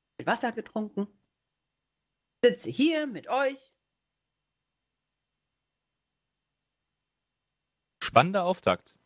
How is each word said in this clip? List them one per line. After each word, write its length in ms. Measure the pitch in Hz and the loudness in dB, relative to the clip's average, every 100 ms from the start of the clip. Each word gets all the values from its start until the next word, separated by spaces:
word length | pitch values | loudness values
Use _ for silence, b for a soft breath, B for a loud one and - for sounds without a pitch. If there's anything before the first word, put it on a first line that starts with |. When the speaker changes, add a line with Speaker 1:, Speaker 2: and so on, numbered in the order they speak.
| _ - | _ -8
Speaker 1:
viel 80 | 127 | -2
Wasser 240 | 226 240 | -2 -2
getrunken, 560 | 226 - 220 214 - 202 _ _ _ _ _ _ _ _ _ _ _ _ _ | -4 -8 -6 -6 -6 -8 _ _ _ _ _ _ _ _ _ _ _ _ _
sitze 260 | 240 - - | 2 2 -6
hier 380 | - 302 311 294 | 0 0 0 -4
mit 220 | 190 - | -8 -4
euch. 440 | 254 269 269 _ _ _ _ _ _ _ _ _ _ _ _ _ _ _ _ _ _ _ _ _ _ _ _ _ _ _ _ _ _ _ _ _ _ _ _ _ _ _ _ _ _ _ - | -2 -2 -4 _ _ _ _ _ _ _ _ _ _ _ _ _ _ _ _ _ _ _ _ _ _ _ _ _ _ _ _ _ _ _ _ _ _ _ _ _ _ _ _ _ _ _ -8
Speaker 2:
Spannender 420 | - - 170 196 | 2 4 4 2
Auftakt. 520 | 180 185 - 90 - - | 0 0 2 0 -2 -20